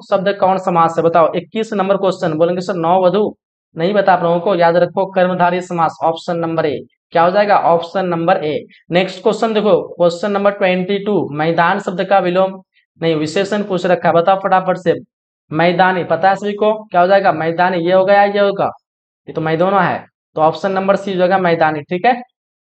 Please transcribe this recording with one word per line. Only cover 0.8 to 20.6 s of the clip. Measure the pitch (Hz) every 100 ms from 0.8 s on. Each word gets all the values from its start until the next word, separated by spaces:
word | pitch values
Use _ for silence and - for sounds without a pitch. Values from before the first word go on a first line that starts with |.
| 165 165
है? |
बताओ, | 165 170 156
इक्कीस | 180 175 220 220
नंबर | 202 190 196
question। | 196 185 175
बोलेंगे, | 156 170 180
"सर, | 180 180
नववधु | 165 185 180 190 208 - _ _ _ 165
नहीं | 175
पता | 151 143
आप | 175
लोगों | 170 170
को।" | 208 175
याद | 170 170
रखो, | 170 185 185
कर्मधारय | 190 180 175 175 180
समास, | 180 175 156 -
option | 160 160 - 170
number | 165 160 156
ए। | 120 120 _ _
क्या | 165
हो | 175
जाएगा? | 202 202 180
option | 147 165 - 196 180
number | 170 165 147 151
ए। | 135 - _ -
Next | 170 185 -
question | - 208 226
देखो, | 214 208 170
Question | - - 175 170 208
number | 202 202
ट्वेंटी | 202 190 185 185 202 202
टू, | 196 135
मैदान | 147 165 170 170 196
शब्द | - 180
का | 190 196
विलोम | 180 180 190 190 - _ _ -
नहीं, | 165 156
विशेषण | 151 196 196 208
पूछ | 202 180 185
रखा | 170 175
है। | 165
बताओ | 170 190
फटाफट | 196 185 175 175
से, | 170 - - _ _ _ -
मैदानी, | 156 170 175 185 185
पता | 151 160 190
है | 190
सभी | 208
को? | 208 214 214
क्या | - 175
हो | 180
जाएगा? | 196 190
मैदानी, | 156 160 170 180 185
ये | 170
होगा | 185 190
या | 202
ये | 202 202
होगा? | 202 180 135 - _ _ _ _ -
ये |
तो | 151
मैदाना | 160 160 185 196
है, | 170 113 - _ _ -
तो |
option | 156 160